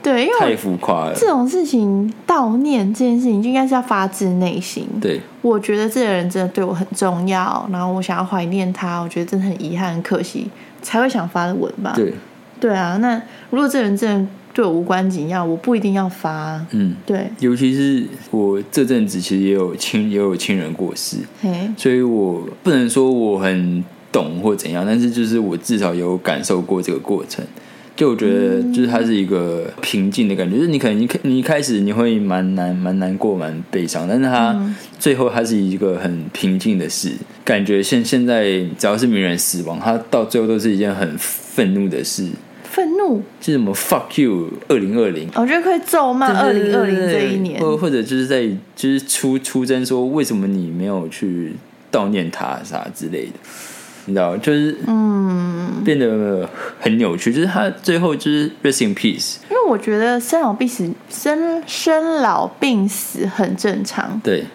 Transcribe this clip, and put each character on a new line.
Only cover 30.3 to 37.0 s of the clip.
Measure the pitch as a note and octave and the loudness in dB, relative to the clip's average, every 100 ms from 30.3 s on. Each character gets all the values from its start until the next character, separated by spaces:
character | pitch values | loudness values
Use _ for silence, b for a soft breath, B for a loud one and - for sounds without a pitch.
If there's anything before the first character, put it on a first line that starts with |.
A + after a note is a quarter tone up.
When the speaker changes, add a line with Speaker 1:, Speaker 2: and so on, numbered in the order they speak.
Speaker 2:
感 | F#2+ F2+ | 2 0
觉， | A2 | 2
Speaker 1:
嗯。 | |
Speaker 2:
就 | |
是 | E3+ | 2
你 | C#3+ | 2
可 | A#2+ | 2
能 | G#2 | 2
一 | A#2+ | 0
开-， | - | 0
你 | C#3 B2+ | 0 0
一 | |
开 | C3+ D3+ | 2 0
始 | C3+ G#2+ | 2 2
你 | G2+ | 2
会 | G#2+ A#2 A2 | 2 2 2
蛮 | G2+ F#2 F#2 | 0 0 0
难-， | F#2+ F2+ F#2 | 0 0 0
蛮 | F#2 F#2+ | 0 0
难 | F#2 F#2+ | 0 0
过、 | A2 F#2 | 0 0
蛮 | D#2 D#2+ F2+ | -4 -8 -4
悲 | F#2+ E2+ | -4 -2
伤， | E2 E2+ | -4 0
但 | A#2+ | 0
是 | |
它 | C3+ B2 A2+ | 2 2 2
Speaker 1:
嗯。 | G#2 G2+ G2+ B - | 0 -2 -6 B -2
Speaker 2:
最 | D3+ | 0
后 | C3 B2 | 2 2
它 | A#2+ | 0
是 | A2+ | 0
一 | G#2+ G2 F#2+ | 2 2 2
个 | G2 F2+ | 0 0
很 | F#2 E2+ D#2+ | -2 -4 -6
平 | - F#2+ F#2+ | -2 0 2
静 | A2 F#2+ | 2 0
的 | D#2+ | -2
事。 | - | -4